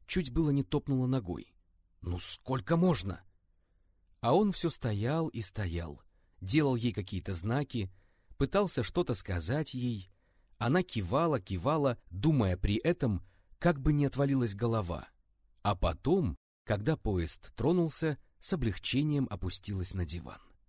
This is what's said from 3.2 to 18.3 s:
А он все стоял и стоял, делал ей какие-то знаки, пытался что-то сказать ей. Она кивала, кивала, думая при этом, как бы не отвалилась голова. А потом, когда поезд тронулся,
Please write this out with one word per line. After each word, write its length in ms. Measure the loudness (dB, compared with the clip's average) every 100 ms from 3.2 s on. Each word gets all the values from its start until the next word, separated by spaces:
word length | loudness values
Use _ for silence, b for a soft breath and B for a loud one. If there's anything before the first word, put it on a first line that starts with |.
| -14 _ _ _ _ _ _ _ _ _
А 160 | 2 4
он 160 | 4
все 180 | 0 -2
стоял 560 | -2 -2 -2 0 0 -2
и 160 | -4
стоял, 580 | -6 -4 -4 -4 -6 -12 _ _ _ _
делал 360 | 2 4 4 2
ей 160 | 0
какие-то 420 | -2 -6 -6 -4
знаки, 560 | -4 -2 -2 -2 -4 -6 -10 _ _ _ -2
пытался 460 | 0 2 2 0
что-то 300 | 0 0 0
сказать 600 | -2 -2 -2 0 -2 -2
ей. 380 | -4 -4 -4 -10 _ _ _ _ -4
Она 260 | 2 2
кивала, 560 | 0 -4 -2 0 2 0
кивала, 580 | -2 -2 0 2 0 -2 -8
думая 460 | 0 2 4 2 2
при 200 | 0 2
этом, 440 | 0 0 0 -2 -4 _ _ -2
как 220 | 0 2
бы 120 | 2
не 140 | 2 2
отвалилась 480 | 2 2 2 0
голова. 540 | 0 0 0 0 -6 -10 _ _ _ _ _
А 120 | -2
потом, 640 | 2 0 0 2 2 2 -4 _ _
когда 320 | -2 0 0 0
поезд 560 | 0 0 -2 -6 -10 -2
тронулся, 640 | 2 2 2 0 -2 -4 -10